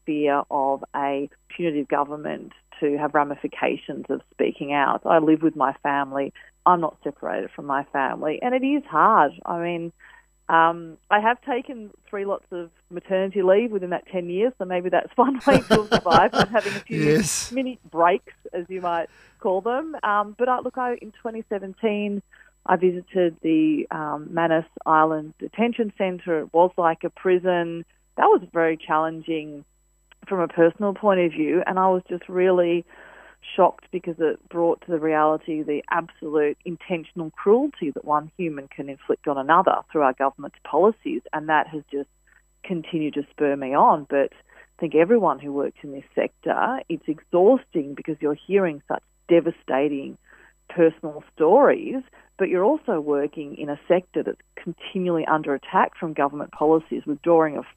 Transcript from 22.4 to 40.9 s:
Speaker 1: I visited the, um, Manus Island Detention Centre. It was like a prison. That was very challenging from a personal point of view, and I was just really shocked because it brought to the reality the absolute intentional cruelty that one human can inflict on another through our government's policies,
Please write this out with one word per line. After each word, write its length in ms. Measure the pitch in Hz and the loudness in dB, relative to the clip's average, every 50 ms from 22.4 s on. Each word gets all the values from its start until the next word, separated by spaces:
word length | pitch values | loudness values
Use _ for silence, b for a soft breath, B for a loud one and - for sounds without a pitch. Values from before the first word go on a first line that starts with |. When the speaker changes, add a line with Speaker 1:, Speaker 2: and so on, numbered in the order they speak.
| b b b _ _ | b b b _ _
Speaker 1:
I 100 | - 185 | 0 2
visited 600 | 175 180 185 170 180 180 _ - 190 180 170 165 _ | 4 4 0 0 0 -10 _ -2 0 0 0 -2 _
the, 460 | - 160 160 156 156 156 151 143 - - | -2 0 2 2 2 2 0 -2 -4 -6
um, 360 | - 160 156 151 147 147 151 - 175 | -6 -6 -6 -6 -6 -8 -10 -6 -2
Manus 320 | 170 165 165 160 160 165 - _ - - | 0 2 2 2 0 0 -4 _ -8 0
Island 480 | - 160 156 156 160 160 156 151 156 - _ | 2 4 4 4 4 0 -4 -6 -10 -12 _
Detention 540 | - - - - 226 240 233 - 226 208 - | -14 -12 -4 -2 -2 -2 0 -2 -4 -4 -2
Centre. 420 | - 202 185 185 175 - 180 165 156 | -4 -4 -4 -4 -6 -4 -4 -2 -2
It 140 | - - - | -4 0 4
was 180 | 165 175 180 - | 4 4 4 2
like 260 | - 175 165 165 - - | 2 2 2 2 0 -6
a 40 | 165 | -10
prison. 760 | - - - 190 185 180 170 185 180 175 170 170 170 170 170 _ _ _ _ _ _ | -10 -4 2 2 2 2 2 0 0 0 0 -2 -6 -10 -12 _ _ _ _ _ _
That 80 | - - | 2 4
was 160 | 392 440 277 185 - | 6 6 4 2 -2
very 240 | - 170 165 160 160 | 0 0 2 2 0
challenging 880 | 156 - - 160 156 160 160 165 160 156 - 165 156 151 151 147 143 - _ _ _ _ _ _ _ _ _ - _ - | -2 -4 -2 0 0 0 -2 -4 -8 -8 -6 -6 -6 -6 -10 -14 -16 -18 _ _ _ _ _ _ _ _ _ -20 _ -10
from 140 | - 202 185 | -6 -2 -2
a 60 | 170 156 | -2 -2
personal 440 | - - 165 170 - - 208 202 190 | 4 4 4 4 4 2 -4 -4 -2
point 280 | - - 208 190 185 | 0 2 2 4 4
of 100 | 175 165 | 2 0
view, 300 | 151 156 156 147 147 175 - | 0 -2 -2 0 0 0 0
and 120 | - 185 | 0 0
I 100 | 185 185 | 2 2
was 160 | 190 185 185 - - | 2 2 0 -2 -6
just 180 | 185 175 - | -10 -10 -10
really 580 | - 180 185 185 185 185 180 175 170 175 175 165 B B B B B B B B B B B - - - | -6 -2 2 2 4 4 4 4 2 0 -2 -2 B B B B B B B B B B B -20 -8 2
shocked 300 | - 180 - - - - _ | 4 4 4 2 -2 -16 _
because 240 | - 180 - 175 160 160 | -10 -8 -8 -8 -4 -2
it 300 | 165 151 151 - _ _ | -2 -2 -2 -4 _ _
brought 320 | - 170 170 170 160 - | -4 0 0 0 0 -2
to 100 | - - | -4 -6
the 80 | 175 156 | -4 -2
reality 640 | 151 160 156 151 151 156 156 156 - - 160 156 | 0 0 2 4 4 2 2 0 -4 -8 -8 -6
the 200 | 151 151 147 143 - - | -4 -4 -6 -6 -4 -4
absolute 640 | - 170 165 170 _ _ - 156 147 156 147 147 - - _ | -4 -4 -4 -6 _ _ -10 -2 0 0 0 0 -2 -6 _
intentional 640 | 180 170 156 - - 185 165 151 - _ 180 165 156 | -12 -12 -12 -8 -8 -8 -8 -8 -12 _ -10 -10 -10
cruelty 600 | _ - - 202 214 247 285 302 - - 185 143 | _ -4 2 4 4 4 2 -2 -4 -6 -8 -6
that 120 | 131 - - | -6 -8 -4
one 260 | 147 147 151 151 160 _ | -2 -2 -2 -2 -4 _
human 320 | - 185 165 151 143 139 | -6 -6 -6 -6 -8 -14
can 220 | 139 - - 139 139 | -14 -14 -12 -12 -12
inflict 400 | 135 139 - - 139 - - 156 | -12 -14 -4 -4 -4 -4 -2 -4
on 80 | 143 | -4
another 400 | 139 131 143 160 175 190 - - - - _ | -4 2 4 4 4 6 2 0 0 -4 _
through 120 | - 160 | -2 0
our 120 | 143 131 131 | 2 2 0
government's 440 | - 139 135 - - 143 - - _ _ - | 0 -2 -4 -2 -6 -16 -16 -16 _ _ -2
policies, 520 | - 151 185 220 | 0 4 4 4